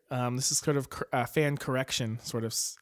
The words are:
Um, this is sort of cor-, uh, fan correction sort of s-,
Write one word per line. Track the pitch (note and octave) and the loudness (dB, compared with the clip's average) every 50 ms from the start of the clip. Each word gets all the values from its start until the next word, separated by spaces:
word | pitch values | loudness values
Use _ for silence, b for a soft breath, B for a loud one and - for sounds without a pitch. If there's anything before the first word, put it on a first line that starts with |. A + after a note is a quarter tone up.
| _ - | _ -4
Um, | C3+ B2+ B2 B2 B2 | -2 0 0 0 0
this | B2+ C3 - | 0 0 2
is | C#3+ - | 2 2
sort | - - D3 C#3+ | 2 2 2 2
of | C3 - | 0 -2
cor-, | - - - - - | -4 -8 -4 0 0
uh, | C3 A#2+ | 0 0
fan | A#2 - D#3+ D3+ C#3+ C#3+ C#3 | 2 2 2 2 4 2 0
correction | - - C3 B2+ C3 - - - C3 A2 A2 A#2 - | -2 0 0 0 0 0 0 -2 0 0 -2 -4 -6
sort | - - A#2+ A2+ | -4 -2 -2 -2
of | A2+ | 0
s-, | A#2 - - - - - | 0 -2 -2 -4 -6 -8